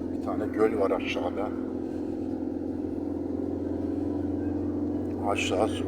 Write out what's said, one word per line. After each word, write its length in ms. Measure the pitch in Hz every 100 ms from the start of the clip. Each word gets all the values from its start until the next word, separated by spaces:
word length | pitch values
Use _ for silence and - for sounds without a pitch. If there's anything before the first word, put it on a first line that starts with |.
| -
bir 120 | -
tane 220 | 98 95 -
göl 340 | 104 110 107
var 120 | 95
aşağıda. 580 | 90 87 87 87 87 101 85 - - 50 - - - 50 50 - - - - - - - - - - - - - - - - - - - - - - - - - - - - -
Aşağısı 540 | - - 95 110 -